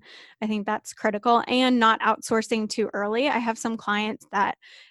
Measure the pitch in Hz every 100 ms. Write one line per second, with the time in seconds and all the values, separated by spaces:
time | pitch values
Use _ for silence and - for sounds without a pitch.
0 | - - - _ 214 214 208 214 - -
1 | 214 208 240 233 - 254 254 240 226 220
2 | 214 - - 226 - 226 214 - 202 196
3 | 208 233 285 233 233 226 226 226 - 208
4 | 214 - - 202 190 - - - -